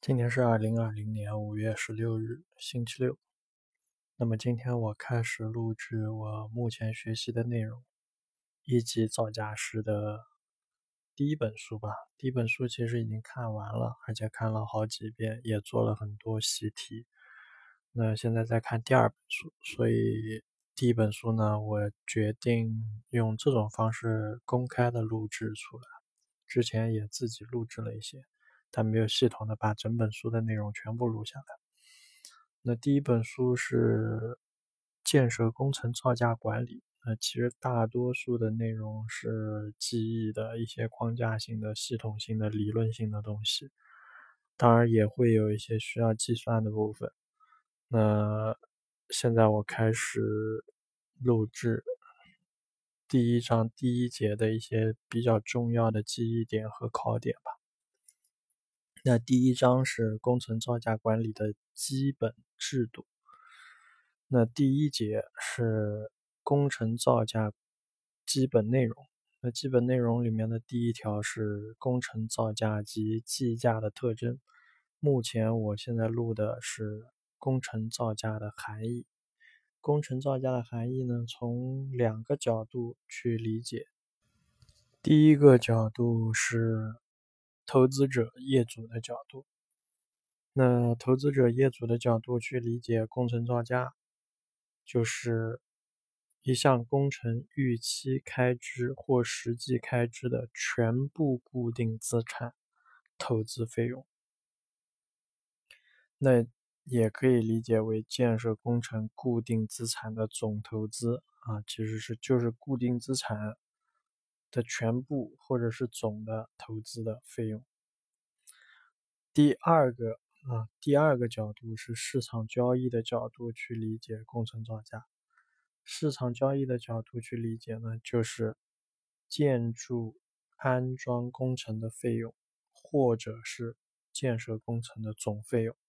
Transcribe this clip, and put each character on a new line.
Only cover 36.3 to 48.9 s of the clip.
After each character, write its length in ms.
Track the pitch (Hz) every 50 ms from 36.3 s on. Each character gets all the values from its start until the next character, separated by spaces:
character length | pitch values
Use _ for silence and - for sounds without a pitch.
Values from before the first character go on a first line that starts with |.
| 117
管 320 | 113 - 110 110 117 123
理》， 180 | 123 - - _ _ _ _ _
那 100 | 120 110
其 180 | 110 - - -
实 200 | 120 120 123 - _
大 260 | - 131 123 117 113
多 260 | 110 - 123 123 123 123
数 200 | - - - 120
的 140 | 117 113 110
内 220 | 110 113 113 113
容 360 | 113 110 110 107 107 110 110
是 680 | 110 - - - 117 113 110 110 107 107 107 107 107 104
记 340 | _ - - - 117 110 113
忆 200 | 113 113 110 107
的 260 | 107 107 110 110 113 117
一 60 | 117
些 220 | 113 - - 117
框 280 | 113 - - 117 117 117
架 220 | 120 120 113 113
性 220 | 110 - - 113 110
的、 160 | 107 107 107
系 220 | - - - 120
统 220 | 110 - 110 107 104
性 200 | - - 110 110
的、 100 | 107 107
理 220 | 107 107 104 104
论 200 | 107 113 113 110
性 200 | 110 - 113 107
的 100 | 107 104
东 240 | 104 107 104 104 107
西， 240 | 110 - - 143 139 _ _ _ _ - - - - - - - - _ _ _ _ _
当 180 | _ - 120 117
然 140 | 117 120 117
也 160 | 113 110 107
会 280 | 107 - - 123 117 113
有 180 | 110 107 107
一 60 | 107 107
些 180 | - - 113
需 220 | 107 - - - 117
要 160 | 117 113 110
计 180 | 110 - - 117
算 300 | 113 - - 117 113 110
的 80 | 107
部 200 | 107 107 107 107
分。 200 | 107 - - - _ _ _ _ _ _ _ _ _ _ _ _ _ _ _
那 720 | _ 120 113 110 107 107 107 107 104 107 107 107 110 113 _ - _ _ _ _ _